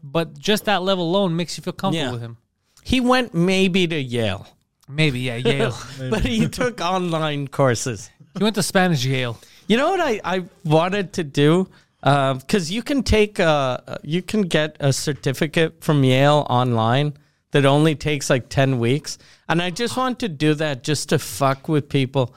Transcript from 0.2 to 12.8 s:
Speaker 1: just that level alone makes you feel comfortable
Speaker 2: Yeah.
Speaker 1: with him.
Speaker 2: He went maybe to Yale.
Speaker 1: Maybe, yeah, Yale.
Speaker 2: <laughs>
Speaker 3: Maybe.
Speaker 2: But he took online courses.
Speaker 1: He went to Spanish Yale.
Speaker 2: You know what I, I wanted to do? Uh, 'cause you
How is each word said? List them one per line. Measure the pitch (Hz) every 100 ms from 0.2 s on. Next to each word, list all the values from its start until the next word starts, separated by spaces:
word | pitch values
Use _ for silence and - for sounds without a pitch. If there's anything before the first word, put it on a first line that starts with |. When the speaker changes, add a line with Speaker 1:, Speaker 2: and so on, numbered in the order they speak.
| 160 143
Speaker 1:
just | 196 208 -
that | 190
level | 185 190 165
alone | 190 190 165
makes | 170 -
you |
feel | 180
comfortable | - 190 165 135
Speaker 2:
Yeah. |
Speaker 1:
with | 123
him. | 117 117 _ _ _ _
Speaker 2:
He | - 254
went | 247 254 240
maybe | 165 175 190 190 185 170
to | 160
Yale. | 131 120 107 90 - _ _ _ -
Speaker 1:
Maybe, | 143 156 123
yeah, | 127 120
Yale. | 131 139 135 - -
Speaker 2:
<laughs> | 135
Speaker 3:
Maybe. | 131
Speaker 2:
But | 214 262
he | 226 156
took | - 247 233
online | 175 185 180 160 156 143 139
courses. | - 135 117 135 104 - _ - 175
Speaker 1:
He |
went | 214 214
to |
Spanish | - 196 185 156 127
Yale. | 131 123 113 - - -
Speaker 2:
You | 220
know | 302
what | 381
I, | 311 214
I | 170 190 180 _ 156
wanted | 156 175 202 185
to | -
do? | 151 143 147 170 190 - _ _
Uh, | 135 143 135 131 -
'cause | 214 156
you | 214